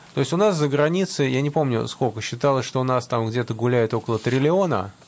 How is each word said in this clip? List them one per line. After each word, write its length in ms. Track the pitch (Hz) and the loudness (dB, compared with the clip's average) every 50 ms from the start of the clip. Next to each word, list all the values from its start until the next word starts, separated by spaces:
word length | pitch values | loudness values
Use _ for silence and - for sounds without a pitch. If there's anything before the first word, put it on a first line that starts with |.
| - - - | -20 -8 -2
То 60 | 143 | -2
есть 120 | 135 - | -2 0
у 60 | 165 | 2
нас 200 | 180 208 214 185 | 2 2 2 2
за 100 | 156 151 | 2 0
границей, 640 | 143 139 143 147 156 175 190 190 - - - 143 131 | 0 2 2 2 2 2 0 -2 -2 0 0 0 0
я 100 | 127 131 | 2 0
не 80 | 143 147 | 0 0
помню 380 | 143 160 147 131 120 113 117 | 0 0 0 0 0 0 -2
сколько, 340 | 117 - - 139 117 110 113 | -4 -4 -2 -2 -2 -2 -4
считалось, 460 | - - 120 120 - 143 135 131 117 | -8 -8 -6 0 0 2 2 2 -2
что 140 | - - 131 | -2 -2 -2
у 20 | 127 | 0
нас 240 | 131 127 123 120 | 0 0 0 0
там 200 | - 123 117 113 | -2 -2 -2 -2
где-то 280 | 113 113 123 117 - 113 | 0 -2 -2 -4 -4 -4
гуляет 400 | 110 117 123 123 120 113 110 120 | -2 0 2 2 2 2 2 0
около 240 | 110 - - 113 107 | -2 -2 -2 -4 -2
триллиона, 720 | - 117 127 135 139 151 175 190 196 170 127 98 92 98 - - - | 0 0 0 2 2 2 2 2 2 0 0 -2 -4 -6 -10 -18 -20